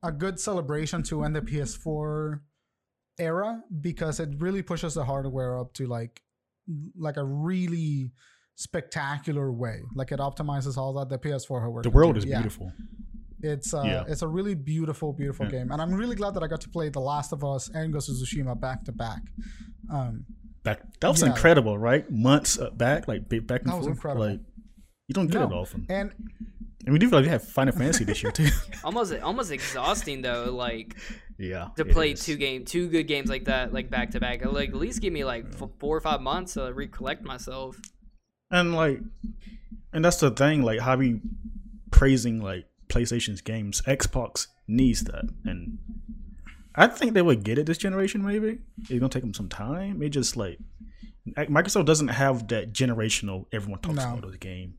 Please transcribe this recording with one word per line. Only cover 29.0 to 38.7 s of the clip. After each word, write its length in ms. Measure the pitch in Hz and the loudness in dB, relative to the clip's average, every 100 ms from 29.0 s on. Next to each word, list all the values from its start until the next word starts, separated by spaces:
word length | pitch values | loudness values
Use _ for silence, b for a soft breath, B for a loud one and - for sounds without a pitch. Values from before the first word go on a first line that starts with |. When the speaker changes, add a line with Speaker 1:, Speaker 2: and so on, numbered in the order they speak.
| 214 151 | -2 -2
Speaker 3:
almost 320 | 147 226 220 | -4 -2 -4
exhausting 680 | 143 - 135 135 208 165 135 | -4 -6 -2 0 0 -2 -4
though. 300 | 131 120 120 | -2 -2 -2
Like 440 | 127 120 113 107 - B B B - | -4 -4 -6 -10 -14 B B B -10
Speaker 2:
Yeah, 300 | 95 92 85 - | -8 -6 -8 -4
Speaker 3:
to 60 | 156 | 6
Speaker 2:
it 60 | |
Speaker 3:
play 180 | 147 156 | 8 6
Speaker 2:
is. 120 | 143 | 0
Speaker 3:
two 120 | - 147 | -4 -2
game, 280 | 139 131 | -2 -2
two 240 | 123 170 175 | -4 -2 2
good 160 | 160 | 2
games 240 | 147 143 139 | 2 0 0
like 140 | 131 | -4
that, 280 | 131 131 123 | 0 0 0
like, 160 | 131 127 | -4 -4
back 220 | 127 120 | -2 -2
to 80 | 127 | -2
back. 240 | 123 123 | -2 -2
Like, 260 | 127 139 143 | -2 -2 -2
at 40 | |
least 260 | 127 175 226 | -2 -4 -2
give 120 | 214 | -4
me, 120 | 165 | -2
like, 200 | 135 120 | -4 -4
Speaker 2:
Yeah. 180 | 110 131 | -8 -12
Speaker 3:
f-, 60 | 139 - | -12 -8
four 180 | 143 156 | -2 -2
or 40 | |
five 200 | 160 147 | 0 -2
months 340 | 131 165 - | 0 -4 -4
to 180 | - 131 | -6 -6
recollect 480 | 127 139 - 131 156 | -6 -8 -6 -6 -6
myself. 560 | 117 127 127 131 135 127 - _ - _ _ _ _ | -8 -12 -10 -10 -10 -14 -20 _ -20 _ _ _ _
Speaker 2:
And, 240 | 180 175 | 2 2